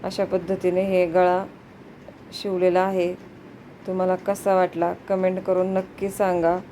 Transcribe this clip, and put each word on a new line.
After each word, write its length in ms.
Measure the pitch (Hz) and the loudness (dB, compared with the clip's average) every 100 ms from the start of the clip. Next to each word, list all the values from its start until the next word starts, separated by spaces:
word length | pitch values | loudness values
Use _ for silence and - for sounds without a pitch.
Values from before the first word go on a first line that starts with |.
अशा 220 | 202 190 190 | -8 -4 -2
पद्धतीने 560 | 185 175 190 180 180 | -2 -2 -2 0 0
हे 240 | 196 185 175 | 2 2 2
गळा 400 | 170 180 180 196 - - - - - - - - | 4 4 2 -2 -14 -20 -20 -20 -20 -20 -20 -18
शिवलेला 480 | - 202 185 180 180 | -10 -4 0 2 4
आहे. 320 | 190 190 175 180 - - - - - - - | 2 0 -2 -4 -14 -20 -20 -20 -20 -16 -8
तुम्हाला 280 | 185 185 185 | -2 0 -2
कसा 400 | - 196 196 190 | -2 -2 2 2
वाटला 380 | 180 170 170 | 2 0 -2
कमेंट 460 | - - 190 185 185 | -4 -4 0 0 -2
करून 280 | 185 185 185 | 0 0 2
नक्की 420 | 185 190 - 196 | -2 -4 -6 -8
सांगा. 480 | 196 196 175 165 180 - | -2 0 2 2 0 -4